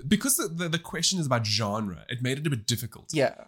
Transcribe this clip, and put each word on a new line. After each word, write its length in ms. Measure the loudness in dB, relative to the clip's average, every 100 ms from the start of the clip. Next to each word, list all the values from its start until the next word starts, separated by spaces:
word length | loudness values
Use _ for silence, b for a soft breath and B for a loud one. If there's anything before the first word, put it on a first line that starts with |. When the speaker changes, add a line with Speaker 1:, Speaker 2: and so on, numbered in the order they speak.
| 2
Speaker 1:
because 280 | 2 4 0
the, 120 | 0
the, 200 | -2 -2
the 100 | -2
question 420 | -2 -2 0 2
is 60 | 2
about 200 | 2 2
genre, 580 | 0 0 0 -2 -6 -8
it 120 | -4
made 160 | -2 0
it 80 | 0
a 40 |
bit 160 | -2 0
difficult. 440 | -2 -2 -10 -4
Speaker 2:
Yeah. 320 | 2 2 0